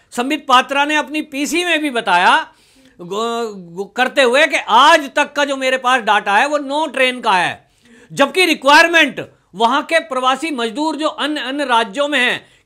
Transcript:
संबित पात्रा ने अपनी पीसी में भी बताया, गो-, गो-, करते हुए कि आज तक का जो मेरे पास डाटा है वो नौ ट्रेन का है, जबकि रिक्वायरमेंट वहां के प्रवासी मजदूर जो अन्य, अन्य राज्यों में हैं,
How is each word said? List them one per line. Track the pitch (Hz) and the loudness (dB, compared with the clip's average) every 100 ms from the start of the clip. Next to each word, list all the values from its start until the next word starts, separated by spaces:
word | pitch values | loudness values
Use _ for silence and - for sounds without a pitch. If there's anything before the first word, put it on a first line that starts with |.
| _ | _
संबित | - 254 302 - | -8 -4 -4 2
पात्रा | 254 262 277 285 | 2 2 -2 0
ने | 302 | -2
अपनी | 247 302 | -2 -6
पीसी | 302 269 285 330 359 | -8 -6 -4 -4 -2
में | 311 | -2
भी | 302 | -2
बताया, | 233 208 175 196 302 302 _ _ _ _ - | -4 0 2 4 2 -2 _ _ _ _ -20
गो-, | 175 196 233 233 226 202 170 175 | -10 -6 -6 -6 -8 -10 -14 -12
गो-, | 196 - | -8 -4
करते | 254 294 | -2 2
हुए | 247 262 311 | 2 4 2
कि | 277 - | 0 2
आज | 220 294 330 277 294 | 6 6 4 2 -2
तक | 285 | -2
का | 285 285 | -2 -2
जो | 277 | -2
मेरे | 262 262 | -2 -2
पास | 247 254 | 0 0
डाटा | 214 208 202 202 | 2 0 2 2
है | 285 | 2
वो | 294 | -2
नौ | 269 294 311 | -4 -4 -2
ट्रेन | 262 254 254 | 0 -2 0
का | 233 | 0
है, | 185 156 107 _ _ _ _ - | 0 0 -6 _ _ _ _ -8
जबकि | 160 277 359 359 | -2 0 2 0
रिक्वायरमेंट | 277 262 302 330 339 285 180 127 _ _ 180 | 2 4 6 6 4 2 -2 -14 _ _ -2
वहां | 233 277 | 0 0
के | 294 330 | 0 -2
प्रवासी | 320 254 254 262 330 | -2 -2 0 -2 -4
मजदूर | 254 233 220 311 285 | -4 -4 -4 -4 -2
जो | 311 | -4
अन्य, | - 277 302 | -4 -4 -4
अन्य | 247 277 269 | -6 -6 -2
राज्यों | 233 220 208 285 | 0 0 -4 -2
में | 277 | 0
हैं, | 247 165 - _ | 0 -2 -8 _